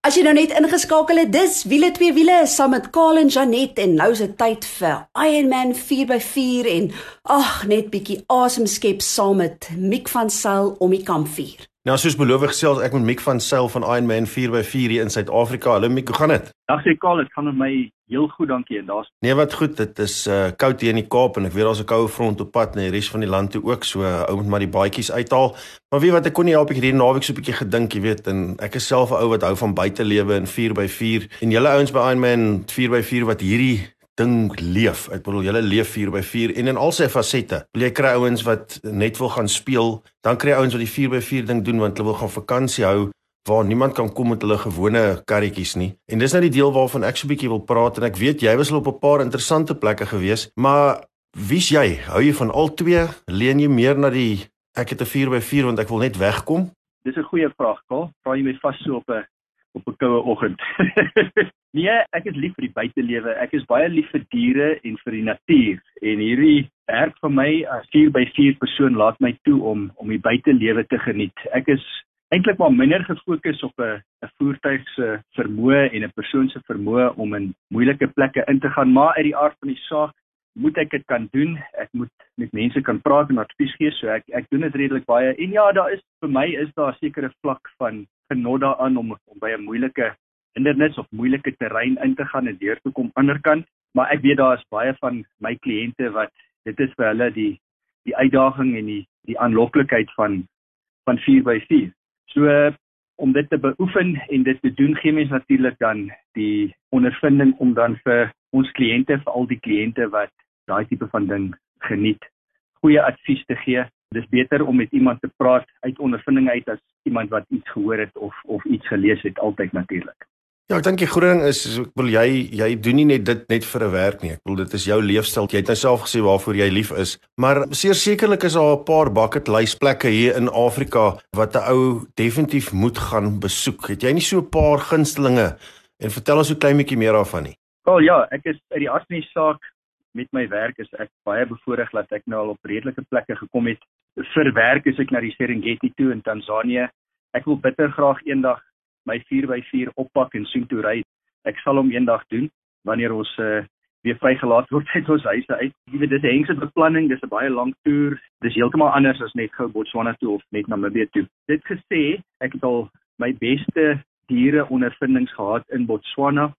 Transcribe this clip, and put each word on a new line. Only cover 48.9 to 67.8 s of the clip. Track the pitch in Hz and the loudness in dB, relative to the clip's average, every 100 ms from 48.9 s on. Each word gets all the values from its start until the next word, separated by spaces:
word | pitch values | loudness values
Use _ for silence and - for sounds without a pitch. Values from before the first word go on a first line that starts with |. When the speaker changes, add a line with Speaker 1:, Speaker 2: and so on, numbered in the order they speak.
| - | 0
Speaker 2:
paar | 143 147 | 2 2
interessante | 123 135 - 160 151 151 | 2 -4 0 0 0 -2
plekke | 104 104 104 | -2 -2 -4
gewees, | 104 92 110 - - | -2 -2 -2 -4 -2
maar | 135 143 143 - - _ _ - | 2 4 4 0 -8 _ _ -12
wie's | 101 165 180 | -2 0 2
jy? | 151 113 78 - | 4 2 0 -2
Hou | 90 | 2
jy | 139 | 2
van | 147 117 | 2 -2
al | - 156 | 0 -2
twee? | 151 170 175 165 - - | 0 2 2 0 -6 -6
Leun | 95 123 139 | -2 2 2
jy | 147 | 2
meer | 127 127 143 | 4 4 4
na | 139 | 2
die | 123 120 98 - _ _ - | 2 0 -2 -8 _ _ -8
"ek | 120 | -6
het | - | -4
'n | 120 | -4
vier | 139 135 | 0 0
by | 123 | 0
vier | - 143 123 | 0 0 0
want | 113 | 0
ek | 107 | -2
wil | 113 | -2
net | 127 98 | -2 0
wegkom"? | 98 - - 165 180 _ _ _ | 0 0 -2 -2 -2 _ _ _
Speaker 3:
Dis | - 147 | -8 -6
'n | |
goeie | 151 170 151 - | -4 -2 -2 -2
vraag, | 120 - _ | -4 -4 _
Karl. | 131 170 _ | -8 -8 _
Vra | 131 135 | -6 -2
jy | |
my | 135 131 | -2 -2
vas | 143 131 | -6 -4
so | 160 123 | -6 -6
op | - | -4
'n | 113 - _ _ _ _ 92 | -8 -8 _ _ _ _ -14
op | - | -12
'n | 107 | -4
koue | 127 120 120 | 0 0 0
oggend. | 107 107 - - - | -2 -2 -4 -10 -2
<laughs> | - - 147 - - - - _ _ 147 | 0 2 2 0 0 -2 -4 _ _ -2
Nee, | 185 233 - 170 | 0 2 0 -4
ek | 196 | -6
is | 143 | -6
lief | 165 - | -6 -6
vir | 127 | -8
die | |
buitelewe. | - 120 139 120 117 117 113 | -6 -6 -4 -4 -4 -4 -6
Ek | 123 | -4
is | 151 135 | -4 0
baie | 120 170 | 0 2
lief | 165 302 | 0 -2
vir | - - | -6 -4
diere | 120 120 135 147 156 117 | 0 2 2 0 -2 -6
en | 107 | -10
vir | - 110 | -8 -6
die | 110 | -4
natuur. | 104 - 160 110 92 _ - | -6 4 4 4 -2 _ -6
En | 107 107 | -4 -2
hierdie | 107 123 156 147 139 _ - | 0 4 6 4 2 _ -4
werk | 113 156 - | -2 -2 -2
van | 151 135 | -2 0
my | 143 160 - | 2 0 -4
as | 123 | -8